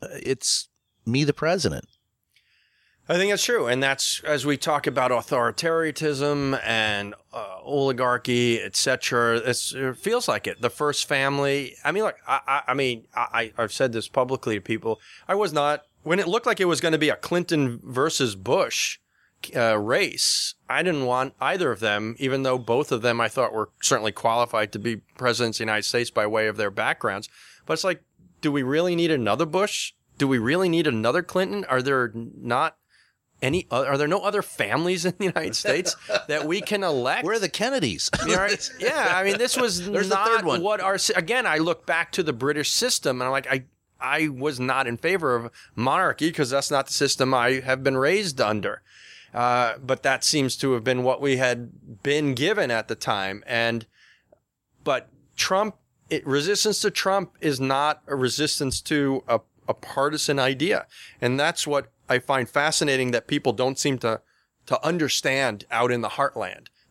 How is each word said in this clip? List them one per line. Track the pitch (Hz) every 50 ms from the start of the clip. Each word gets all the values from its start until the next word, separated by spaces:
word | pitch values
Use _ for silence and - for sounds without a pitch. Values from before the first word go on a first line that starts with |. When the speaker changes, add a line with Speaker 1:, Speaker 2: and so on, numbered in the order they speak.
Speaker 1:
it's | - - - - - 127 135 - - - - - - - _ _ _ _ _ _ _
me, | 110 120 139 156
the | 143 -
president. | - 151 160 185 185 143 95 71 65 - _ _ _ _ _ _ _ _ _ _ _ _ _ _ _ _ _ _ _ _ _ _ _ _ -
Speaker 2:
I | 165
think | 180 190 202
that's | 202 190 -
true. | - 240 156 135
And | 117 123 131 139
that's, | 135 135 - - - - - -
as | 151 151 135 127
we | 147 143
talk | - - 160 151 143 -
about | 147 123 135 127 123
authoritarianism | 127 117 - - 147 123 117 117 113 - 170 165 165 165 165 156 139 - 156 151 143 131 143 147 147 143 139 135 135 117 -
and, | 110 113 113 110 107 104 101 101 101 101 - _ _ -
uh, | 120 104 98 95 92 -
oligarchy, | 139 143 143 135 135 127 120 127 123 123 120 - 127 120 120 123 120 117 104
et | 98 98 -
cetera, | - - 139 127 127 - - 131 120 120 117 117
it's, | 117 110 127 120 - - - -
it | 131 135 131 120
feels | - - 202 233 247 -
like | 170 113 101 -
it. | 98 - 110
The | 120 -
first | - - 151 147 135 - -
family. | - 147 135 135 139 143 139 139 139 139 143 135 - - - -
I | 143
mean, | 170 208 220
look, | 180 - - _
I, | 131 135 131 -
I, | 135 135 143 -
I | - 127
mean, | 139 135 127 120 113 - _ -
I, | 123 120 - - 117 117 107 -
I, | - 113
I've | 101 -
said | - 135 123
this | 113 113 -
publicly | - - 135 127 127 131 123 - 120 107
to | 101
people. | - - 110 107 - 113 107 - - - - - -
I | - 190
was | 202 208 165 151
not, | 147 143 147 147 - - _ _ _ _
when | 156 170 202
it | 180
looked | 170 202 233 -
like | 247 202 190
it | 190
was | 175 160 127
gonna | 170 165 160
be | 147 151 143
a | 110
Clinton | - - - 170 175 175 - 170 147 139 123 120 - -
versus | 123 123 127 143 160 - - 135 110 98
Bush, | 95 92 113 151 196 151 117 - - - - - - _ _ _ _ _ _ _ _ - - -
uh, | 131 120 113 110
race, | 107 104 110 135 196 190 113 - - - - - - - - - - _
I | - 127 147
didn't | 170 185 160 143 131
want | 123 123 127 131 135 - _
either | 131 147 185 190 175 131
of | 110 95
them, | 110 104 104 104 107 110 113
even | 113 143 131 135 135 135
though | 131 127
both | 127 113 113 117 135 147 -
of | 135 110 113
them | 120 117 120
I | 117 107
thought | - 135 120 110 110
were | 110 104 - _ _
certainly | - - 143 113 107 107
qualified | - - - 113 113 120 120 - - 110 110 107
to | - 104
be | 104 120 113 98 - _ _
presidents | - 123 123 113 117 120 113 107
of | -
the | 113 110
United | 107 107 101
States | - - 120 120 -
by | - 110 104
way | 107 110 110 110
of | 107 101
their | 107 107 101
backgrounds. | 98 110 110 135 160 - - 107 95 104 - - - - - - - - _
But | - 160
it's | 160 -
like, | 185 165 - _ _ _ _ - _ _ _
do | - 151
we | 143 143 127
really | 127 143 160 175 180 175
need | 170 170 160
another | 160 131 110 101 107 131 165
Bush? | 156 156 185 208 - - - - - - _ _ _ _
Do | - 143
we | 135 135 120
really | 107 123 156 185 190 175
need | 165 170 156
another | 151 120 110 110 120 139 180
Clinton? | 175 - - 185 190 190 202 202 -
Are | - 131 127 127
there | 139 139 127 123 113 107
not | 117 117 - - - 123 120 120 135 160 156 - _ _ _ _ _ _ _ _ _ _ _ _ _
any, | 123 131 160 185 - -
uh, | 120 127 135
are | 135 139 139
there | 147
no | 151 180 196
other | 175 202 202 -
families | - - - - 113 101 117 143 165 180 185 170 165
in | 180 175 -
the | 202
United | 175 - 165 160 190 -
States | - - 208 156 170 - - - - - -
Speaker 1:
<laughs> | - - -
Speaker 2:
that | - 147 151 143
we | 151 180 208
can | - - 208 202 196
elect? | 175 147 127 120 131 113 113 147
Speaker 1:
We're | 185 220
the | 233 190
Kennedys. | 160 - - 208 254 277 254 156 113 82 - - - -
<laughs> | - -
Speaker 2:
You | - -
know, |
right? | 185 196 208 202 - - - - -
Yeah, | 196 247 311 294 220 185 175
I | 185 196
mean, | 202 196
this | 214 247 240 -
was | 262 247 226 175 180 175
Speaker 1:
There's | 202 202 190 196 190
the | 190
Speaker 2:
not | 196 208
Speaker 1:
third | 226 240 226 185
one. | 156 127 170 175
Speaker 2:
what | 208 214 208
our | 185 190 196
si-, | 185 - - 208
again, | 185 165 170 240 254 226
I | 185 156 156
look | 160 175 160 - -
back | - 165 165 165 - -
to | 190 170
the | 151 127
British | 113 131 143 147 151 139 -
system, | - - 240 254 - - - 147 127 123
and | 127
I'm | 131
like, | 135 135 135
I, | 131 135 131 127 - _ _ _ _ _ _
I | 123 131 143 156 160 151
was | 131 123 139 156 131 123
not | 127 131 127 131 131
in | 120 120
favor | - - 170 190 185 156 135 123
of | 117 117 117 - - - - _
monarchy | 110 120 135 151 185 185 151 - - 147 175
'cause | 160 - 139 120
that's | 135 139 131 -
not | 151 135 135
the | - -
system | - 143 135 - - 131 131 131
I | 123 120 127 131 131
have | 127 131 131 131 135
been | 139 131
raised | 131 135 156 190 214 202 170 131 123
under. | 113 104 107 104 92 101 104 - - _ - - - - - - - - -
Uh, | 120 123 123 123 123 120 113 113
but | 127 135 127 131 - -
that | 135 131 123 -
seems | - - 147 135 123 -
to | - 143 135
have | 127 117 110
been | 131 127 127 123
what | 131 123 -
we | 143 139 131
had | 127 131 123 120 120 120 117 - - - - 117 -
been | - 139 143 156 151 139 131
given | 113 143 190 220 208 160 123
at | 117 110 107
the | - 113
time. | - - 131 107 101 95 95 98 104 -
And, | - 120 117 117 117 117 117 113 - _ _ _ _ _ _ _ _ _ _ _ _ _ _ _ _ _ _ -
but | 151 135 120 - - _ _ _ _ _
Trump, | - - - 185 196 214 214 - _ _ _ _ _ _ -
it, | 156 135 -
resistance | 143 135 143 147 190 208 - - 214 196 -
to | - 202
Trump | - - - 190 196 196 180 - - _
is | - 156 135 123
not | 135 131 135 139 147 151 151 - _
a | - 143
resistance | 131 127 120 - 139 151 143 - - 147 131 - -
to | - - 156 147 143 135 135 - -
a, | - 117 113 - _ _ _ _
a | - 110
partisan | - - - - 139 139 151 151 147 - - 139 135
idea. | 127 135 135 127 156 196 208 - - - - - - - - -
And | 123 123 127 139
that's | 147 143 139 - -
what | 147 143 139 123 - _ _ _ -
I | 127 123
find | - - 135 131 120 -
fascinating | - 143 147 160 156 - 165 143 135 131 127 123
that | 120 113 -
people | - 147 143 - 135 104
don't | 101 127 131 131
seem | - - 147 131 123
to, | - 113 110 - - _ _ _ _ _ _ _ _
to | - 131 - -
understand | 160 175 170 151 131 - - - 135 131 139 135 120 107 104 - -
out | 120 113 123 123
in | 123 120
the | 113 98
heartland, | - - 143 139 - 117 113 92 - - - - _ _ _ _